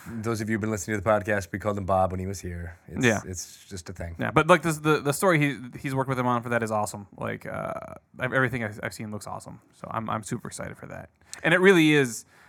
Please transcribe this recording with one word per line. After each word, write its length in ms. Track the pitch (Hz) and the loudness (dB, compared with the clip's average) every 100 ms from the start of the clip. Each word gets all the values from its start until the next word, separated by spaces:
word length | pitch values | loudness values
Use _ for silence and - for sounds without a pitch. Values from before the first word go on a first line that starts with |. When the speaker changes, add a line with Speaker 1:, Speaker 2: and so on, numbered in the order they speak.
| - | -12
Speaker 1:
Those 340 | 113 110 113 | -6 -4 -2
of 80 | 107 | 0
you 60 | |
who've 60 | 110 | 0
been 100 | 107 | 0
listening 260 | 107 - 107 | -2 -2 0
to 60 | |
the 80 | 107 | 2
podcast, 380 | 107 101 104 95 | 2 2 -2 -2
we 80 | 98 | -4
called 200 | 107 101 | -4 -2
him 80 | 92 | 0
Bob 260 | 95 92 | 2 2
when 80 | 92 | 0
he 60 | 92 | -6
was 120 | 98 | -8
here. 360 | 92 87 85 82 - | -10 -10 -10 -14 -12
It's, 180 | 80 | 0
Speaker 2:
Yeah. 160 | 127 101 - | 2 2 -2
Speaker 1:
it's 380 | 90 - - - | -10 -12 -18 -16
just 220 | 95 - | -14 -12
a 20 | |
thing. 220 | 92 85 85 | -10 -10 -6
Speaker 2:
Yeah, 100 | 113 | 0
but, 160 | 117 156 | 2 6
like, 160 | 175 | 4
this, 160 | 165 151 | 4 0
the, 220 | 151 147 | 2 2
the 120 | 143 | 2
story 280 | 139 196 160 | 2 2 4
he, 160 | 143 117 123 - | 2 -2 -10 -10
he's 140 | 151 | -4
worked 140 | 135 127 | -2 0
with 100 | 127 | 0
him 60 | 123 | 0
on 120 | 120 | 0
for 80 | 120 | 0
that 120 | 120 | 0
is 80 | 110 | 0
awesome. 380 | 110 104 104 98 - | 0 -2 -6 -14 -8
Like, 280 | 113 110 - | -8 -8 -8
uh, 260 | 101 - - - - - - | -8 -6 -8 -10 -16 -18 -8
ev-, 120 | 127 | -2
everything 300 | 127 127 123 | 2 2 0
I've, 160 | 110 104 | -4 -6
I've 140 | 113 | -10
seen 160 | - 110 | -8 -10
looks 160 | 107 101 | -10 -10
awesome. 340 | 98 - 117 _ | -12 -12 -18 _
So 160 | _ - | _ -8
I'm, 180 | 113 110 | -6 -4
I'm 140 | 110 | -4
super 240 | 110 120 101 | -4 -8 -8
excited 300 | - - - | -10 -10 -12
for 100 | - | -14
that. 220 | 87 90 _ _ - | -14 -16 _ _ -4
And 100 | 160 | 2
it 60 | 180 | 6
really 360 | 190 180 156 | 8 8 8
is. 320 | 151 131 113 - _ | 6 4 -2 -14 _